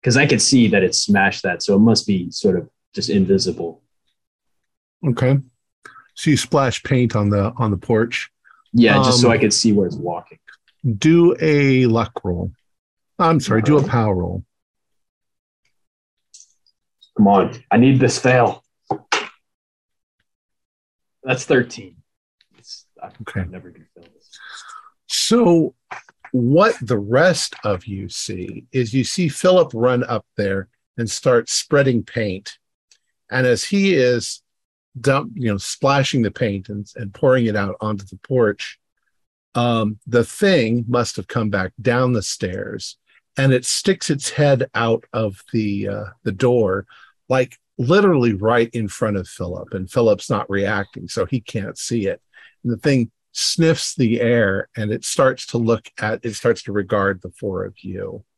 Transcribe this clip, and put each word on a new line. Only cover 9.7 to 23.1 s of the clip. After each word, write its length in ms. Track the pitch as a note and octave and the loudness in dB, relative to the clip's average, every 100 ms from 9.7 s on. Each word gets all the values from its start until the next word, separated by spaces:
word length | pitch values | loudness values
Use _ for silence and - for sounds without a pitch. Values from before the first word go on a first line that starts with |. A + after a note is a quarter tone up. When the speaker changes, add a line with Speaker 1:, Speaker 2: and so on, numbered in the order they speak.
Speaker 1:
where 140 | G#2 F2+ | 2 0
it's 100 | D#2 | -4
walking. 420 | E2+ E2+ - - _ - _ _ B2+ G#2 | -8 -8 -12 -20 _ -20 _ _ -4 0
Speaker 2:
Do 360 | D#3 E3+ E3+ - | 4 6 6 4
a 460 | D#3+ D3 C#3 C3 B2 | 2 2 4 4 4
luck 360 | A2+ G#2+ - | 2 0 -6
roll. 280 | F#2+ F2 F#2 - _ _ _ _ _ _ | -6 -6 -6 -10 _ _ _ _ _ _
I'm 220 | E3+ D#3+ | 2 2
sorry, 220 | - A2 | 2 0
do 120 | A2+ | 4
a 20 | D3 | 2
Speaker 1:
All 60 | |
right. 80 | C#3 | 2
Speaker 2:
power 240 | A#2+ G#2+ | 0 0
roll. 300 | F#2 F2 F#2 - _ _ _ _ _ _ _ _ _ _ _ _ _ _ _ _ _ _ - _ _ _ _ _ _ _ - | 0 -4 -6 -12 _ _ _ _ _ _ _ _ _ _ _ _ _ _ _ _ _ _ -20 _ _ _ _ _ _ _ 2
Speaker 1:
Come 120 | G2+ | 4
on, 340 | G2+ F2+ - _ | 4 2 -4 _
I 60 | C3 | 4
need 200 | B2+ B2+ | 6 6
this 180 | B2+ - | 2 2
fail. 440 | B2+ B2+ A#2 - _ _ _ - _ - - _ _ _ _ _ _ _ _ _ _ _ _ _ _ _ _ _ _ _ | 2 4 2 0 _ _ _ -12 _ -8 -8 _ _ _ _ _ _ _ _ _ _ _ _ _ _ _ _ _ _ _
That's 220 | C3 B2+ | -6 -6
thirteen. 520 | - C3+ B2 - F#2+ _ _ _ _ _ _ _ | 2 2 2 -8 -18 _ _ _ _ _ _ _
It's, 280 | - - _ _ | -20 -20 _ _
I'm 100 | - | -20